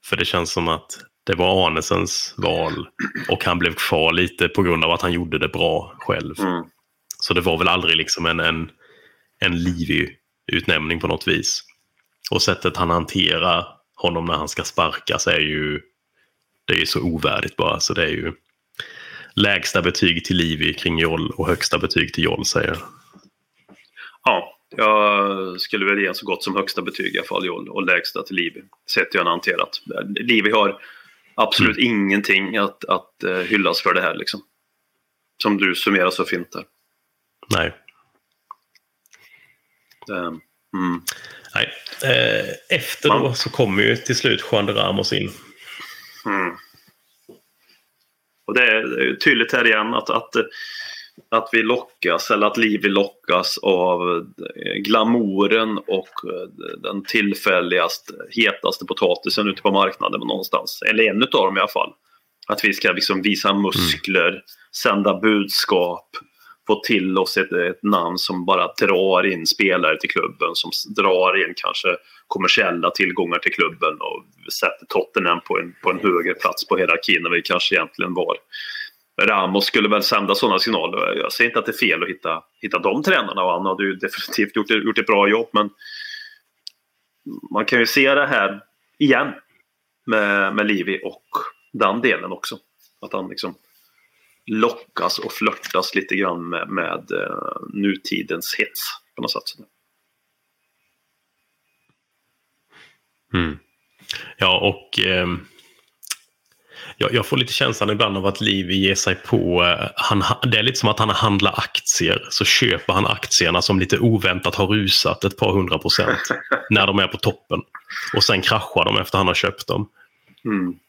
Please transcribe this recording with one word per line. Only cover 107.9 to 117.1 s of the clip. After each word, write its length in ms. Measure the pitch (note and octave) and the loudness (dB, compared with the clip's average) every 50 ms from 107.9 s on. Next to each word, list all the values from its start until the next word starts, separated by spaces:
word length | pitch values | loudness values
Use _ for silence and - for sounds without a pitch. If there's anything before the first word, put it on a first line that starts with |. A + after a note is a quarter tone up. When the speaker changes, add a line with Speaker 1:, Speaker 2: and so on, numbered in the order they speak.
| G#2+ G#2 A#2 G#2 G2 | 0 0 0 0 0
Speaker 1:
av 80 | G2 F#2 | 0 0
att 160 | G2 G2 - | -2 -2 0
Livi 340 | G#2+ G#2 G2 G2 F#2 F2 G2 | 0 0 0 0 0 0 0
ger 200 | G2 G2 F#2+ G2 | 2 2 2 2
sig 200 | - - F#2 F#2+ | 2 0 0 -2
på... 480 | - - - B2 G2+ F2 F2 F2 F2 F2 | -2 -2 0 0 2 2 2 2 4 4
Eh, 260 | F2 F2 - - - - | 4 2 2 -2 -6 -4
han 260 | - - - G#2+ G2+ | -4 -2 2 2 2
ha-, 200 | F#2 - A#2+ - | 2 0 0 0
det 160 | - B2 A2+ G#2+ | 0 2 2 2
är 40 | G#2+ | 2
lite 160 | B2 A#2+ - | 2 0 2
som 100 | - G#2+ | 2 2
att 100 | G#2+ - | 2 2
han 100 | A2 G#2+ | 2 2
handlar 500 | F#2+ - A#2 A2 G2+ F#2+ G2+ G2 - - | 2 2 2 4 4 4 2 2 0 0
aktier, 680 | - - - - - - - - E2+ D#2+ - - - - | -6 -4 -6 -4 -2 0 0 2 2 2 2 0 -2 -4
så 160 | - - G#2+ | -2 0 2
köper 480 | - - - C3 A2 F2+ - - - F2+ | 2 4 4 4 2 2 0 0 0 2
han 120 | F#2+ G#2 | 2 2
aktierna 560 | - G#2+ - - - - - F2+ E2 F2 F2+ | 2 0 -2 -2 0 2 2 4 4 2 2
som 180 | - - G2+ F#2+ | 4 4 2 2
lite 200 | F#2 - - - | 4 2 2 4
oväntat 560 | A#2 A#2+ A2+ G2+ F2+ F#2 F2+ F#2 - F2 E2+ | 4 4 4 4 2 0 0 0 -2 -2 0
har 120 | - G2 | 0 0
rusat 560 | F#2 G#2+ G#2+ G2 G2 - - - F2 F2 - - | 2 2 2 2 2 2 2 2 2 0 0 -2
ett 140 | G2 - | -2 0
par 160 | - G#2+ G2+ F#2 | 0 0 2 2
hundra 260 | G2 F#2 E2+ D#2+ D#2 | 2 2 2 -2 -2
procent 400 | - - - - F2+ - - - - - - - - | 0 0 2 2 2 0 0 -2 -2 -4 -4 -6 -2
Speaker 2:
<laughs> 260 | - C3+ - - - | -4 -4 -4 0 2
Speaker 1:
när 180 | A2 G#2 G2 | 4 4 4
de 120 | G2 G2 G2+ | 4 4 2
är 80 | F#2+ | 2
på 100 | F2+ | 0